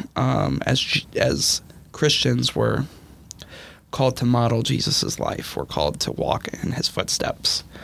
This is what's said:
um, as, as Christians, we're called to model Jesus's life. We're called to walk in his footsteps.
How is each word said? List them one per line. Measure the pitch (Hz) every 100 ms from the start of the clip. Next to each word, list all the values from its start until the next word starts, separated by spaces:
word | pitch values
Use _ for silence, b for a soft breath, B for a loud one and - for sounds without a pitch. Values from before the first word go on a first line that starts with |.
| B -
um, | 131 131 143 127 -
as, | 131 - - -
as | - - 143 - - - - -
Christians, | - 151 - 135 123 123 -
we're | 113 107 143 B B B B - B B B B B
called | - 131 123
to |
model | 123 120 117 117
Jesus's | 117 135 - - - -
life. | - - - -
We're | -
called | 73 73 -
to | -
walk | - - - -
in | - 90
his | 123 -
footsteps. | - - - - - - - - B